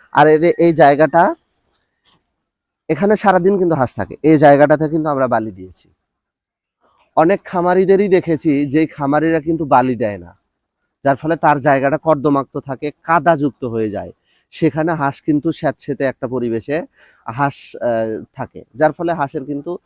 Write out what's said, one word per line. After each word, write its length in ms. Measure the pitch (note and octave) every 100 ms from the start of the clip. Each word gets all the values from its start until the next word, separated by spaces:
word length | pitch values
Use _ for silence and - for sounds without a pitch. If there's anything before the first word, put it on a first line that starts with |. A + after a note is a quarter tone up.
| _
আর 160 | C#3 D3+
এই 120 | D#3
যে 140 | E3+ -
এই 160 | E3+
জায়গাটা, 600 | D#3+ D3 C#3+ D3+ E3 G3 E4+ _ _ _ _ _ _ _ _ _ _ _ _ _ _ -
এখানে 260 | D#3 G3+ G#3+
সারাদিন 420 | G#3 F#3 F3+ G3+
কিন্তু 180 | F3+ D3+
হাঁস 200 | A#2+ -
থাকে। 200 | G2 -
এই 140 | D3+ D#3
জায়গাটাতে 520 | D3 C#3+ D3 D3+ D#3
কিন্তু 200 | D#3+ D#3
আমরা 180 | C#3 B2+
বালি 240 | A2+ A2
দিয়েছি। 380 | F#2+ F#2 - _ _ _ _ _ _ _ _ _ _ _ _ _ -
অনেক 240 | E3 G3
খামারিদেরই 640 | - F#3 F3 F#3 F#3+ G3 G#3
দেখেছি 580 | F3+ E3+ D#3 E3 C#3 D3
যে 200 | D3+ D#3
খামারিরা 540 | - C#3 D3+ D#3+ D#3+
কিন্তু 260 | D3+ E3 D3
বালি 300 | C3 B2+ A#2
দেয় 220 | A2 G2
না, 200 | F2 - _ _ _ _ _ _
যার 120 | - C4+
ফলে 200 | A3 E3
তার 240 | D#3+ D3
জায়গাটা 380 | C#3+ C3+ C#3 D3+
কর্দমাক্ত 600 | D#3+ D3+ D3 C#3 B2+ D3
থাকে, 340 | C#3 B2+ D3 -
কাদাযুক্ত 600 | - E3 D#3 D#3 D3 - B2
হয়ে 240 | A2+ A2
যায়। 220 | G2 F2 - _ _ _
সেখানে 420 | - D#3+ D#3 D#3+
হাঁস 280 | D#3+ C#3 -
কিন্তু 300 | - D3 E3
স্যাঁতসেঁতে 520 | - D3+ - - C3
একটা 240 | C3+ - B2
পরিবেশে 580 | B2+ A#2+ A2+ C#3+ D#3 C4+ _ _ _ -
হাঁস, 480 | A#2 C#3 - - -
আহ, 480 | A#2+ A#2 A2+ A2 G#2+ -
থাকে, 280 | A#2+ - - A#2
যার 180 | D#3
ফলে 200 | D3 E3+
হাঁসের 320 | D#3 C#3 D#3 C3+
কিন্তু 320 | C#3+ E3 F3+